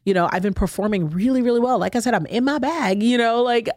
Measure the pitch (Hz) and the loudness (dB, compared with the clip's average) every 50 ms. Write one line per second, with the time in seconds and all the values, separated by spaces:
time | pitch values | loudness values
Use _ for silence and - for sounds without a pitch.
0 | - 196 190 185 170 160 - 185 185 208 190 - 202 185 - - 190 214 214 190 | -2 0 2 2 2 0 0 -2 -2 -2 -2 -2 -2 -4 -2 -2 -2 -2 0 0
1 | 170 151 156 180 202 254 262 254 240 240 240 240 240 247 254 208 180 190 - 247 | -2 -2 -2 -2 0 0 2 2 2 2 2 2 2 2 0 0 0 0 -2 -2
2 | 220 247 226 196 156 - - 226 247 277 285 294 247 277 330 330 262 190 190 202 | -2 0 0 0 -2 -2 -2 -2 0 0 0 0 -2 -2 -2 -2 0 0 0 2
3 | 214 233 247 240 233 233 226 240 247 247 240 240 220 196 - | 2 2 2 2 2 2 2 2 2 2 2 0 0 -2 -4